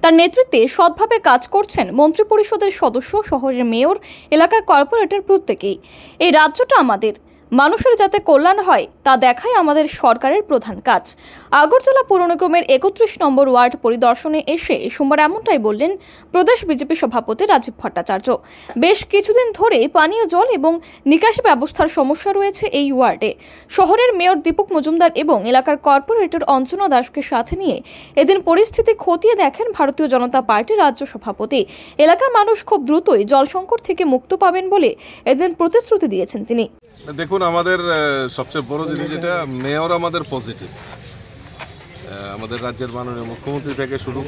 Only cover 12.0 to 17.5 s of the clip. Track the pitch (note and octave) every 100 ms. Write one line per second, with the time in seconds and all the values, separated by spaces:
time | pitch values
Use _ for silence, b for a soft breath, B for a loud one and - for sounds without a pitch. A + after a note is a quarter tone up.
12 | B4+ F#4+ F4 E4+ F4+ E4+ - C4 F#4+ G4
13 | A4 - D#4 C4+ C#4 B3 B3 B3 A#3 A#3
14 | A#3+ B3 D#4 D#4 - D#4+ - B3 A3+ -
15 | C#4+ D4+ D4+ G#4 A4 D#4 G#3+ G#3 D#4 F#4+
16 | B B B F4+ F4 A#4+ F#4+ C#4 C#4+ E4
17 | B3+ A#3+ A#3 A3+ G#4